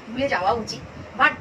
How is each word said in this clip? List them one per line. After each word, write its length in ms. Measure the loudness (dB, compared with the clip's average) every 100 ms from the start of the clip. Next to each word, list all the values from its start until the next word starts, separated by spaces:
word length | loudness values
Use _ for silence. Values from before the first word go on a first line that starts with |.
| -8
ভুলে 160 | -2 0
যাওয়া 240 | 2 2
উচিত। 280 | 2 0 -8 -10 -14 -14 2
But 100 | 4 4